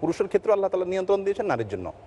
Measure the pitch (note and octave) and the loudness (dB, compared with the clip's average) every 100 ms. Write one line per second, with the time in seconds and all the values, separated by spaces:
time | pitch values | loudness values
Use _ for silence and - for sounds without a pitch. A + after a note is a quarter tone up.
0 | E3 E3 G3 G3 G#3+ G3+ F#3+ F3+ F3+ F#3+ | -2 0 0 0 2 2 2 0 -2 -2
1 | F#3 G3+ G3 G3+ G#3 B2 A2 F#2+ F2+ - | 2 2 2 -2 0 -2 -2 -4 -8 -10